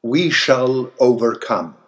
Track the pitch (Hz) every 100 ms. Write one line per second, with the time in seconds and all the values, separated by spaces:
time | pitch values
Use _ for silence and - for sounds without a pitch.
0 | 117 120 165 - - 127 127 131 123 -
1 | 123 117 117 - - 104 82 -